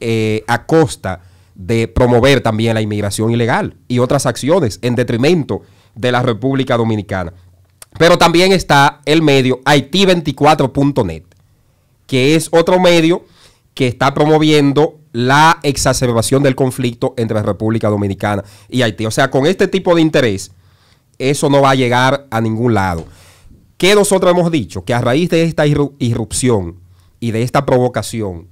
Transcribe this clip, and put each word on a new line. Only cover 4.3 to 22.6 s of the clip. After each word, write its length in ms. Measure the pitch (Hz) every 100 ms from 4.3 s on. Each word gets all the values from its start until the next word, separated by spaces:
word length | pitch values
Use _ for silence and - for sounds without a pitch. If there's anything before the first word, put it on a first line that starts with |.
| - 127 185 120 -
en 140 | 123 120
detrimento 640 | 120 117 143 180 117 98 - _ _
de 160 | - 123
la 120 | 123
República 540 | 123 107 131 135 131 120
Dominicana. 560 | 113 107 90 95 85 - _ _ _ _ - -
Pero 220 | 165 170
también 320 | 170 170 185
está 500 | 185 - 143 143 -
el 180 | - 160
medio 380 | 156 139 127 127
haití 400 | - 147 131 185
veinticuatro 680 | 190 175 151 - 143 151 135
punto 320 | 139 139 139
net, 180 | 95 80 - _ _ _ _ _ _ _ -
que 260 | 131 135
es 140 | 160 -
otro 300 | 165 170 185
medio 440 | 180 170 160 185 - _ _ _ _
que 140 | - 127
está 260 | 117 135
promoviendo 840 | 139 151 156 156 151 143 135 160 - _
la 480 | 117 123 143 160 170
exacerbación 800 | 147 - 139 123 123 113 - 135
del 140 | 139 127
conflicto 580 | 131 131 123 117 135 -
entre 240 | 113 107
República 480 | 104 98 110 113 113
Dominicana 540 | 104 101 92 104 101 - - -
y 140 | 127
Haití. 240 | 117 98 110
O 60 |
sea, 180 | 143 135
con 160 | 139 147
este 220 | 190 190
tipo 260 | 190 180
de 60 | 170
interés, 480 | 156 151 123 95 - _ _ _ _ _ _ -
eso 300 | 131 147 147
no 140 | 143
va 80 | 135
a 40 | 135
llegar 500 | 120 123 131 139 -
a 80 | 113
ningún 340 | 113 110